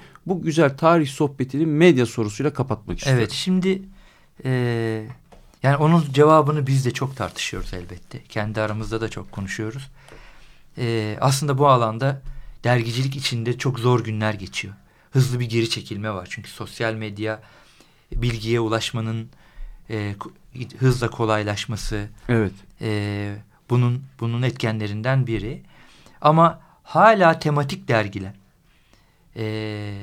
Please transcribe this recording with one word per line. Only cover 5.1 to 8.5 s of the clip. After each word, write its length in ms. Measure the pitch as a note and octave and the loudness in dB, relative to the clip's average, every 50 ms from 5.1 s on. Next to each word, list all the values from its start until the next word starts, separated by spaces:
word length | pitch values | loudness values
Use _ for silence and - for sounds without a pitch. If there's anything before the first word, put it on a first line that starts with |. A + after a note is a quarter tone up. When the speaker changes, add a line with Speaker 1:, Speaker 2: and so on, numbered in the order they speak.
| B2+ - _ _ - - - - - _ - | -14 -18 _ _ -20 -20 -20 -20 -12 _ 2
Speaker 2:
yani 120 | C3+ C#3+ | 2 4
onun 260 | D3 D3+ D#3+ E3+ E3+ D3+ C#3 B2+ | 4 6 6 6 6 4 2 4
cevabını 540 | C#3+ D3 D#3 D#3 D#3+ C#3 C#3+ D3+ D3+ C3+ | 6 8 8 8 8 6 4 2 0 0
biz 180 | C3+ C3+ C3+ B2 | 2 0 2 2
de 60 | B2 | 0
çok 240 | A2+ - C3 C3 - | -2 -2 -4 -6 -4
tartışıyoruz 580 | - F#2+ E2+ - - - - - F#2+ - - G2 | -6 -6 -6 -4 -6 -8 -6 -6 -6 -8 -6 -8
elbette. 500 | F2+ F2 F2+ F2+ F2+ - - - - - - | -10 -10 -12 -14 -16 -16 -16 -16 -18 -18 -8
Kendi 320 | - A2 G#2 G#2+ | -6 -4 -4 -2